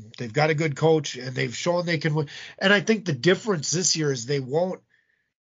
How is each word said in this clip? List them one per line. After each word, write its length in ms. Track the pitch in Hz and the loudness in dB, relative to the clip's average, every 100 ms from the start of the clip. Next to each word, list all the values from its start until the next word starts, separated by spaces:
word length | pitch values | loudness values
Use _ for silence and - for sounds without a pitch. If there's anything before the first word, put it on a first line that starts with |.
| 110 - | -10 -12
they've 140 | 117 | -4
got 180 | 143 156 | 0 2
a 40 | |
good 200 | 151 165 | 2 -2
coach, 420 | 139 160 156 147 123 | 2 4 4 0 -8
and 180 | 131 127 | -8 -4
they've 180 | 131 | -4
shown 320 | 110 175 175 170 | -2 -2 0 0
they 120 | 160 | 0
can 160 | 160 | 0
win. 140 | 151 147 - - - | 0 -2 -8 -16 0
And 140 | 196 | 4
I 80 | 202 | 4
think 240 | 214 220 | 4 0
the 80 | 175 | 0
difference 580 | 127 170 190 214 170 - | 2 4 2 2 -2 -2
this 240 | 165 - | 0 0
year 160 | 165 147 | 0 0
is 160 | 127 120 | -2 -2
they 140 | 143 | -4
won't, 400 | 123 156 185 165 _ _ _ _ _ _ | -2 -2 -2 -4 _ _ _ _ _ _